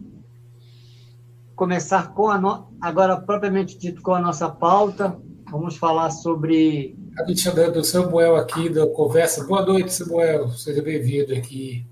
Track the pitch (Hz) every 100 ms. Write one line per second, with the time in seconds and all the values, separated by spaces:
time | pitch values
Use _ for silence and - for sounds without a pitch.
0 | - - - - - - - - - -
1 | - - - - - - 180 180 - 190
2 | 180 - 214 196 190 214 - - 170 165
3 | 190 180 190 202 202 190 185 - 175 175
4 | 185 180 175 156 165 - 170 196 208 196
5 | 190 - - - - 147 170 - 165 160
6 | 160 - 170 160 160 160 160 147 135 -
7 | - 165 165 180 180 160 170 165 147 180
8 | 180 165 165 160 - 165 165 151 156 156
9 | 147 165 165 151 139 196 185 190 185 -
10 | 170 170 165 151 123 - 151 143 151 151
11 | 123 143 135 123 120 135 131 120 -